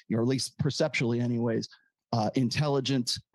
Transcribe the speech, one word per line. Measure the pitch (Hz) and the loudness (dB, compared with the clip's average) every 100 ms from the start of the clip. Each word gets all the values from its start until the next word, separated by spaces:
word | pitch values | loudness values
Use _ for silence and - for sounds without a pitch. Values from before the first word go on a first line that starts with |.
| - | -4
or | 113 | 0
at | 120 | 2
least | 135 - - | 0 -4 -2
perceptually | 143 - 156 - 123 120 | -2 0 -2 0 0 0
anyways, | 120 117 117 113 113 - _ _ - | 0 0 0 -2 -4 -14 _ _ -4
uh, | 117 107 | -2 0
intelligent, | 131 123 - 147 139 131 135 120 - - | 0 0 2 2 0 2 0 0 -6 -10